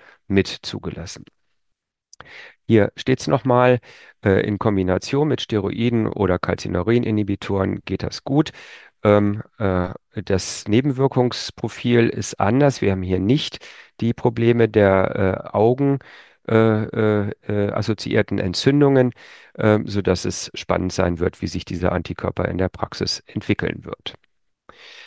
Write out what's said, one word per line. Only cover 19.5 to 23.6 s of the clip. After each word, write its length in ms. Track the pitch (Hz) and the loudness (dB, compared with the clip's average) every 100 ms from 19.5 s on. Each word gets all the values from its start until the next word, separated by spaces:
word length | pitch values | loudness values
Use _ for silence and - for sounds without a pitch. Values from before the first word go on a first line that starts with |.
| - | -2
ähm, 300 | 110 107 - | 2 2 2
sodass 380 | 101 92 90 - | -2 0 0 -2
es 240 | - - | -6 -10
spannend 380 | - - 90 90 | -12 -2 -2 0
sein 280 | - 90 85 | -2 -2 0
wird, 220 | 87 - | -2 -4
wie 60 | 90 | -6
sich 180 | 90 - | -6 -8
dieser 260 | 87 92 | -4 -2
Antikörper 560 | 90 82 - 92 87 90 | -2 -4 -6 -6 -4 -4
in 100 | 90 | -2
der 120 | 92 | -4
Praxis 520 | - - - - - - | -4 -8 -6 -6 -6 -8
entwickeln 580 | - - 107 | -10 -4 -4